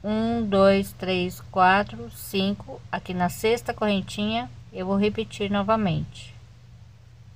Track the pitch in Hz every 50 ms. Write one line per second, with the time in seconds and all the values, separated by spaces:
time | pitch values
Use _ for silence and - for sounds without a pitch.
0 | - 202 214 220 226 226 233 233 226 202 202 190 196 196 196 196 196 - - -
1 | 185 180 185 180 180 180 175 - - - - 190 185 185 190 202 208 - - 226
2 | 233 233 - - - - - 196 190 196 208 - - - - - - - - 214
3 | - - 180 180 180 175 - - - 220 233 233 - - 233 - 247 208 202 190
4 | 190 - - - 208 214 220 233 247 - - - - - - 190 185 185 196 196
5 | 208 214 208 226 220 - - - 208 196 202 202 196 208 226 220 208 180 160 151
6 | 160 - - - - - - - - - - - - - - - - - - -
7 | - - - - - - -